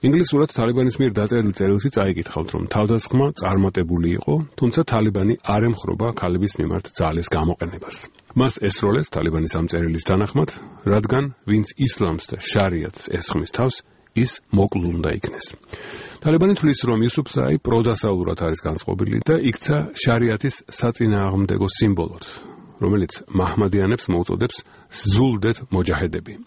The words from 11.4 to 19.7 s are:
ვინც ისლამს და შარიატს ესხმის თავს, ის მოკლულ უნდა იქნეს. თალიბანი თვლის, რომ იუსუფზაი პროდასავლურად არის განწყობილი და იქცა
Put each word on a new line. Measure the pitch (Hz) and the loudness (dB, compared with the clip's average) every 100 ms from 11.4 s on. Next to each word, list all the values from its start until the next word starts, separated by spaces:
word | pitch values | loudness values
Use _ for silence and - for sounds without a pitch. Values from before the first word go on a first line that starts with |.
| - | 0
ვინც | 107 104 - | 0 0 -2
ისლამს | 135 - 92 80 - | -2 0 0 -2 -6
და | - | -10
შარიატს | - 110 98 87 78 - - 85 | -2 2 2 0 -4 -8 -6 -4
ესხმის | 85 - 76 | -2 -2 -4
თავს, | - 127 - - _ _ - | -2 -2 -2 -12 _ _ -2
ის | 127 - _ | 0 -2 _
მოკლულ | 101 101 98 87 85 | 2 2 2 -2 0
უნდა | 78 - | -2 -2
იქნეს. | - - - - _ - - - - - | -6 -8 -10 -10 _ -16 -14 -14 -16 -4
თალიბანი | 151 160 190 202 | 2 4 4 4
თვლის, | 156 139 123 | 2 2 2
რომ | 113 117 | 2 2
იუსუფზაი | - 143 - 131 151 | 0 -2 0 2 0
პროდასავლურად | - 117 117 110 110 95 87 85 85 | 2 2 2 0 0 0 0 -2 -2
არის | 80 - | -2 -4
განწყობილი | 80 - 92 101 110 | -6 -4 -2 0 -2
და | 113 160 - | 2 2 2
იქცა | 107 - | -2 -2